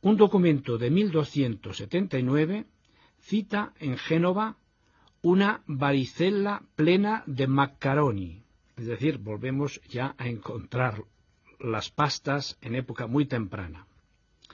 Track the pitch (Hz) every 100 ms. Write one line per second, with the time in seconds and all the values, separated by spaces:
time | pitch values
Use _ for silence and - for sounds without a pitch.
0 | 185 208 208 196 175 143 131 117 120 165
1 | 208 160 147 143 131 107 113 92 104 175
2 | 196 135 123 143 156 202 202 _ _ _
3 | _ _ - 208 196 208 208 _ 151 127
4 | - 160 175 185 220 - _ _ _ _
5 | _ _ 170 185 202 208 - 143 139 139
6 | 127 - 175 202 196 - - - 156 185
7 | 208 220 - 131 135 135 139 - 139 139
8 | 147 104 90 87 - _ _ - 113 117
9 | 139 135 104 104 123 135 143 - - 120
10 | 131 - 123 117 - 113 92 127 127 104
11 | 92 _ _ _ _ - 120 110 - -
12 | 147 - - 143 139 - 117 120 123 117
13 | 117 131 139 123 104 98 90 82 - _
14 | _ _ _ _ _